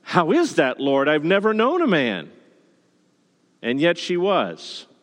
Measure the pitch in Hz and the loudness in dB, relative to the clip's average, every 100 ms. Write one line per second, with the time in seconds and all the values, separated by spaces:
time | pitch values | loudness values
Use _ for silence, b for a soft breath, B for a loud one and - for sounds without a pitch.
0 | - - 170 277 339 - 139 123 139 139 | -2 0 2 2 2 2 0 0 0 2
1 | 139 151 151 196 208 220 233 349 320 170 | 2 0 2 0 0 0 0 2 0 2
2 | 123 95 73 - _ _ _ _ _ _ | 0 -4 -10 -20 _ _ _ _ _ _
3 | _ _ _ _ _ _ - 131 165 170 | _ _ _ _ _ _ -6 0 0 0
4 | - 175 185 185 101 80 - - - _ | -4 -2 0 0 -2 -6 -14 -18 -20 _